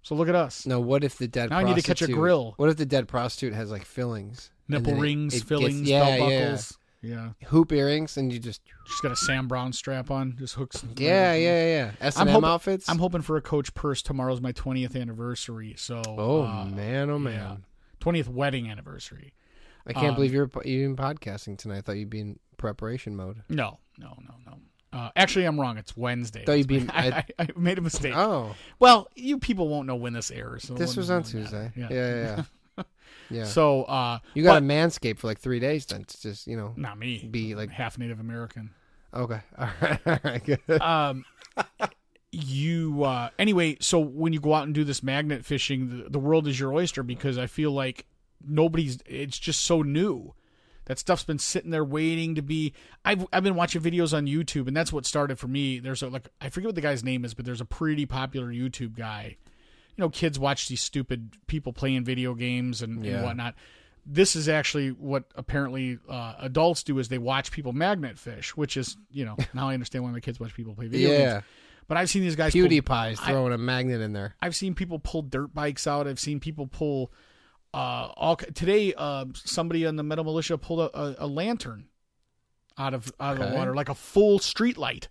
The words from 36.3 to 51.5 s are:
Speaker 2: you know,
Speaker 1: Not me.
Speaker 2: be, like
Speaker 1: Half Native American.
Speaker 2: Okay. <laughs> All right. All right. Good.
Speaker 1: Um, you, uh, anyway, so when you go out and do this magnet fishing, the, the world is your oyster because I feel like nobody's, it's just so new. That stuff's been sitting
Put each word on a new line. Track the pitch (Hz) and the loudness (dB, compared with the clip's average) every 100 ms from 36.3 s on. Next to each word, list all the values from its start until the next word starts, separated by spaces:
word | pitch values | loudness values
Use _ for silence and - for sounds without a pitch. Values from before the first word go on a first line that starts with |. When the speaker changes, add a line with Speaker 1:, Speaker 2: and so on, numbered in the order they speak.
| 101 - | -12 -10
Speaker 2:
you | 113 | -8
know, | 104 117 | -8 -8
Speaker 1:
Not | 131 104 | -10 -8
me. | 120 113 113 | -8 -6 -6
Speaker 2:
be, | 113 110 | -4 -4
like | 107 107 | -6 -8
Speaker 1:
Half | - 113 - | -6 -8 -6
Native | 120 110 | -8 -8
American. | 113 117 117 - 110 _ _ _ _ | -8 -8 -10 -12 -16 _ _ _ _
Speaker 2:
Okay. | - 120 110 - | -6 -4 -4 -10
<laughs> | - | -8
All | 120 - | -6 0
right. | 156 151 - | 0 0 2
All | 156 | 2
right. | 156 123 | 0 -4
Good. | - 139 - 160 | 0 0 4 2
Speaker 1:
Um, | 165 160 143 131 - _ - - - _ - _ _ _ _ | 4 2 2 -2 -10 _ -10 -6 -6 _ -6 _ _ _ _
you, | 165 139 135 156 170 160 143 | -8 -4 -2 0 0 0 0
uh, | 139 123 120 - | 0 0 -4 0
anyway, | 208 185 160 139 | 4 4 2 0
so | - 175 | 2 4
when | 151 135 165 | 2 0 0
you | 156 | 2
go | 147 | 4
out | 156 | 4
and | 143 | 2
do | 151 | 0
this | 147 135 | 0 -2
magnet | 135 139 151 135 - | 0 0 0 -4 -2
fishing, | 143 - 135 127 123 | -2 0 -2 -2 -6
the, | - | -4
the | 139 | -2
world | 139 160 151 | 4 4 4
is | 131 | -2
your | 135 | 0
oyster | 147 180 - | 0 0 -2
because | 123 123 139 123 | -6 -4 -2 -2
I | 123 | -4
feel | - 151 | 0 0
like | 139 131 - - _ _ _ 143 | 0 -4 -6 -18 _ _ _ -2
nobody's, | 151 165 160 147 127 - | 4 4 4 0 -4 -8
it's | 135 143 - | -8 -8 -6
just | - 147 - | -2 -2 4
so | 165 | 4
new. | 147 147 202 131 - - _ _ _ - - | 4 2 2 0 -8 -20 _ _ _ -18 -8
That | 131 | -4
stuff's | - 175 | 0 0
been | - 147 | 0 -4
sitting | - | -2